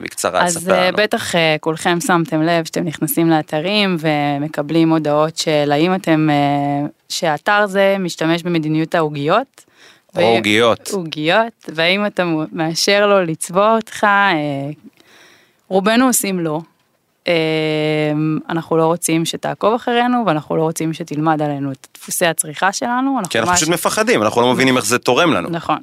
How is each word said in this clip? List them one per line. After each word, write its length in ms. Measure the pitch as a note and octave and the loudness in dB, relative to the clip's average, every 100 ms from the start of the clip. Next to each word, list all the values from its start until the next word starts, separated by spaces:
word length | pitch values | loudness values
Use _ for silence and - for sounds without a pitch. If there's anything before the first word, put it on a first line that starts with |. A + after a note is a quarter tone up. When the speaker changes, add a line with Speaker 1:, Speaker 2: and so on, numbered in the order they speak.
Speaker 1:
בקצרה, 440 | F2 - F#2+ F3+ | -12 -6 -2 0
Speaker 2:
אז, 120 | F3+ E3+ | 0 -2
Speaker 1:
לספר 180 | F3 | 0
Speaker 2:
אה, 140 | F#3 F#3 | 2 2
Speaker 1:
לנו. 80 | F#3 | 0
Speaker 2:
בטח, 380 | G#3+ A#3 - | 0 -2 -2
אה, 220 | F3 D#3+ D3+ | 0 2 0
כולכם 400 | E3 D#3+ F#3 F3 | -2 -2 0 0
שמתם 420 | - F3 D#3+ D#3 | 2 0 2 0
לב 220 | D#3+ E3+ | 0 0
שאתם 200 | D#3+ F3 | -2 -4
נכנסים 460 | F3 - D#3 - E3 | -6 -4 -4 0 2
לאתרים 680 | D#3+ D3+ D#3 F3 G#3 G3 E3+ | 2 0 -4 -2 0 0 0
ומקבלים 880 | D#3 D3 C#3+ C#3+ D3+ D3+ D3 E3 E3 | 0 0 0 -2 -4 -6 -2 2 2
הודעות 460 | D#3+ D3 D3 D#3 - | 2 2 2 0 -2
של 360 | E3+ D3+ C#3+ | -2 0 2
האם 220 | D3 E3+ | 2 2
אתם, 340 | F#3+ F3+ D#3 D#3 | 0 0 2 2
אה, 560 | D3 C#3+ C#3+ C#3+ C#3+ D3 - _ | 2 2 0 0 -2 -4 -10 _
שהאתר 580 | - E3+ D3 - G#3 G#3 | -4 -2 -2 0 2 2
זה 300 | F#3+ G3 G3 | 2 2 2
משתמש 440 | F3+ - D#3+ E3+ | -2 -2 -2 0
במדיניות 520 | E3+ E3+ D3+ D#3 D#3+ | 0 -2 0 -2 0
העוגיות. 720 | F3 D#3 D3+ C#3+ G#3 C4+ - _ _ - _ _ | 0 -2 -2 0 0 0 -10 _ _ -20 _ _
Speaker 1:
או 60 | - | 0
Speaker 2:
והאם 160 | A2 A2+ | 2 2
Speaker 1:
עוגיות. 540 | G#2 G#2+ A#2 G2 - | 2 4 4 2 -2
Speaker 2:
עוגיות, 760 | G3 E3 D3+ D3+ G3 A3+ - - | -6 -6 -4 0 0 0 -6 -12
והאם 380 | D#3 E3+ G3 G#3 | -2 0 0 -2
אתה 180 | F#3+ F3 D#3 D#3 | -2 -2 -2 -4
מאשר 540 | F3+ D#3+ E3 - G3+ G#3 | -4 -4 -2 0 2 4
לו 160 | G3 | 2
לצבוע 540 | E3+ D#3+ - F3+ G#3 A3+ | 2 -4 -4 0 2 2
אותך, 280 | A3 - | -2 -2
אה, 680 | G#3 G3+ G3 E3 D3 C#3 C#3 D3+ - _ _ - - _ _ _ _ | 2 4 2 0 -2 -4 -8 -10 -18 _ _ -20 -20 _ _ _ _
רובנו 380 | F#3+ G3 A#3 C4 | 0 2 2 2
עושים 340 | A#3 G3+ F#3 | 2 -2 -4
לא. 200 | E3 D3+ E3 _ _ _ _ _ - | -2 -4 -8 _ _ _ _ _ -2
אה, 40 | E3 D#3+ D#3 D#3 D#3 D3+ D#3 D3+ D3+ D#3 D#3 - | 0 0 0 -2 -2 0 0 0 0 -2 -2 -4
אנחנו 280 | E3 - E3 | -6 -2 0
לא 100 | D#3+ | 2
רוצים 380 | E3+ - E3 | 0 0 0
שתעקוב 500 | E3 - D3+ D3 G3+ | -2 -4 -6 -2 0
אחרינו, 480 | A3+ B3 A#3+ A#3+ B3 G#3 | 0 0 0 0 0 0
ואנחנו 300 | D3+ - E3 | -2 -2 -2
לא 60 | |
רוצים 300 | D#3+ E3 D#3+ | -2 -2 -4
שתלמד 500 | D#3+ E3 D3 D#3+ D#3 | -6 -6 -2 0 0
עלינו 300 | D3 C#3+ C#3 | -2 -4 -6
את 140 | C3+ - | -8 -14
דפוסי 320 | - - - F3 | -20 -10 -2 0
הצריכה 460 | D#3+ D#3+ C#3+ F#3+ | 0 -6 -2 -2
שלנו, 460 | G3 A#3+ B3 C4+ C4 | -2 -2 -2 0 -2
אנחנו 120 | G3 | -2
Speaker 1:
כי 80 | A2+ | -2
אנחנו 120 | A#2 | 2
Speaker 2:
ממש 100 | F3+ | 2
Speaker 1:
פשוט 140 | D#3 | 0
מפחדים, 480 | E3+ G3+ - A3 F3+ | 0 0 0 2 2
אנחנו 180 | G#2+ A#2 | 2 2
לא 120 | B2 | 2
מבינים 240 | B2 C3 B2+ | 4 2 2
איך 100 | - | 0
זה 120 | A#2+ | 0
תורם 340 | - B2 E3+ | 2 2 4
לנו. 180 | G2+ E2+ | 2 -2
Speaker 2:
נכון, 280 | E3 - D#3 | -6 -4 -4